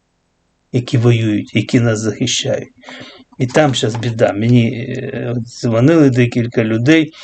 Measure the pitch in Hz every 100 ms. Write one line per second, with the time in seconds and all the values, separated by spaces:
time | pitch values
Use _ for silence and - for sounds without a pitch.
0 | _ _ _ _ _ _ _ 123 123 120
1 | 120 117 110 104 - 113 104 123 117 110
2 | 110 104 123 - 123 - - _ - -
3 | - - _ - 123 156 147 123 117 117
4 | 117 113 104 101 117 123 113 113 127 123
5 | 120 120 123 120 113 - 123 113 131 165
6 | 139 123 120 123 117 - 110 110 123 160
7 | 156 -